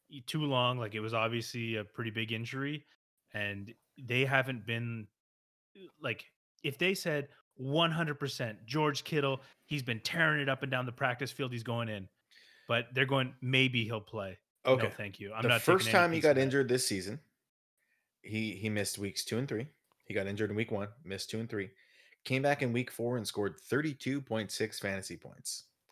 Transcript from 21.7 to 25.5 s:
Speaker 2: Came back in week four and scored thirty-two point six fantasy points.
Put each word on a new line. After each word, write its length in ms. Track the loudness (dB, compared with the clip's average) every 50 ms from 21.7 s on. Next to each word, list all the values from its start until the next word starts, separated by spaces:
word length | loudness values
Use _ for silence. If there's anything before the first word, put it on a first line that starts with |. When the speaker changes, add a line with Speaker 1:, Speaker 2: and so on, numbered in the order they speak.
| -10 _ _ _ _ -20 -20 -20 -20 _ _
Speaker 2:
Came 180 | -2 0 2
back 200 | 2 2 2 2
in 120 | 0 0 0
week 180 | 0 -2 -2
four 260 | -4 -4 -2 -2 -2
and 100 | -2 -4
scored 320 | -4 -4 -2 -2 -2 -4 -6
thirty-two 640 | -4 -2 -2 0 0 -2 -6 -6 -6 -4 -4 -4
point 300 | -4 -4 -4 -4 -4 -4
six 280 | -2 -4 -4 -4 -4 -6
fantasy 360 | -6 -4 -4 -6 -6 -10 -12
points. 480 | -14 -14 -18 -20 -14 -12 -12